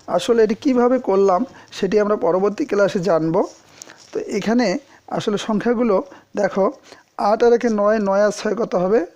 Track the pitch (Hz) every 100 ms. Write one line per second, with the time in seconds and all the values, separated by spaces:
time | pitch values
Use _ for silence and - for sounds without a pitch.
0 | - 180 - 233 220 214 294 247 247 254
1 | 254 196 196 180 254 - - - 190 208
2 | 208 208 170 180 202 208 302 202 196 202
3 | 180 165 160 180 339 - _ - - -
4 | - - - 214 196 240 233 294 - -
5 | - 180 220 202 - 214 233 226 240 190
6 | - - _ 196 190 202 196 - - -
7 | _ - 214 220 240 240 240 214 208 220
8 | 196 196 208 196 214 202 214 190 185 226
9 | 349